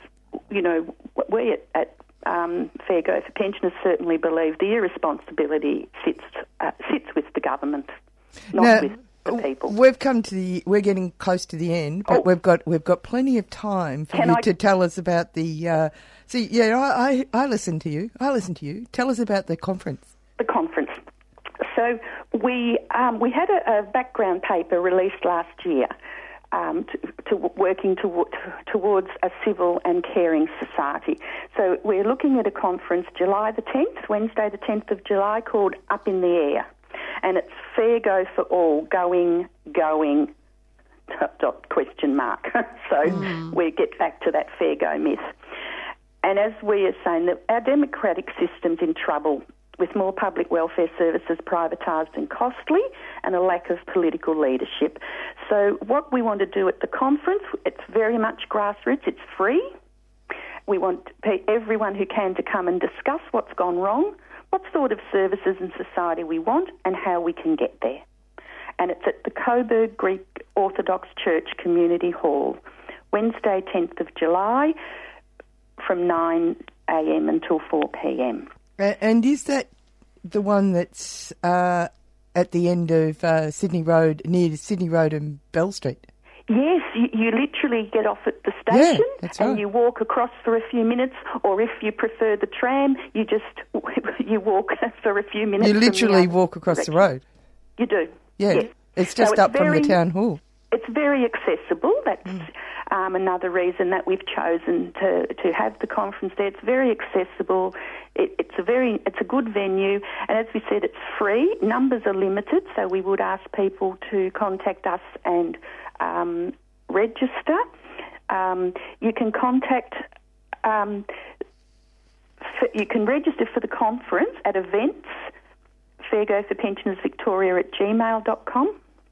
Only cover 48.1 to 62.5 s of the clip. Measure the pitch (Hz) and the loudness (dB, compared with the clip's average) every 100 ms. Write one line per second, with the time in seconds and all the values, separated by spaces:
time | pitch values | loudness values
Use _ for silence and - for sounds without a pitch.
48.1 | 185 - - 180 - 175 160 160 160 - | -2 -4 -4 -4 -2 -2 0 -2 -2 -2
49.1 | 147 156 139 - - _ - 170 208 190 | -2 0 -2 -6 -20 _ -4 -2 0 -2
50.1 | 190 202 170 170 170 165 - 165 - 165 | 0 -2 -2 -2 0 0 0 -2 2 0
51.1 | 165 - 165 - 175 165 - 180 160 160 | 0 -2 -6 -2 -2 -2 -4 -4 -2 -4
52.1 | 151 151 - 247 - - 339 523 - - | -6 -6 -2 -2 -2 0 0 0 -6 -16
53.1 | - - 180 185 175 - 175 - 185 165 | -8 -2 2 2 0 -2 -6 -2 0 0
54.1 | 160 - 156 135 131 - - 151 - - | 0 -2 0 2 0 -4 -2 -4 -4 -14
55.1 | - - - - 208 202 - 208 277 285 | -12 -12 -8 0 2 2 0 0 0 2
56.1 | 254 226 208 190 196 185 - - - 262 | 0 0 0 -2 0 0 0 -4 0 0
57.1 | 294 370 415 - - - - - 226 220 | 2 0 -2 -4 -6 -6 -8 -4 0 2
58.1 | 233 220 226 - 214 208 202 240 285 359 | 2 -2 -4 -6 -2 -2 -4 -2 -2 -2
59.1 | - - - 196 320 539 - _ _ _ | -6 -10 -2 0 2 -2 -10 _ _ _
60.1 | _ - - - - - 190 185 180 - | _ -14 -14 -12 -10 -2 0 0 -2 -8
61.1 | - 208 190 - 226 220 220 208 202 190 | -6 -2 0 0 0 0 -2 -2 -2 -4
62.1 | 214 190 180 - | -2 -2 -2 -4